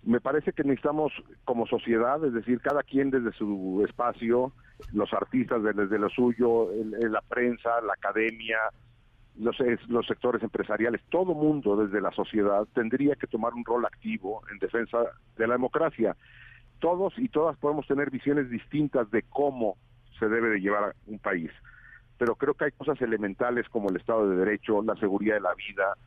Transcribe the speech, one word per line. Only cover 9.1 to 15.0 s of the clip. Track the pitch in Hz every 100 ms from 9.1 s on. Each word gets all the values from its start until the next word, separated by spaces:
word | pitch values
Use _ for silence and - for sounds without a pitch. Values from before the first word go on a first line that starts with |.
| _ - -
los | 113 -
es-, | 123 117 -
los | 117 -
sectores | 113 123 117
empresariales, | 110 110 - 104 113 110 _
todo | 170 185
mundo | 151 151 151 104 101
desde | 104 101
la | 95
sociedad | - 95 107 101 101 107
tendría | - 113 131 143 139
que | -
tomar | 113 117
un | 120
rol | 113 120
activo | 113 - 110 110 95 107 -
en | 104
defensa | 95 117 113 117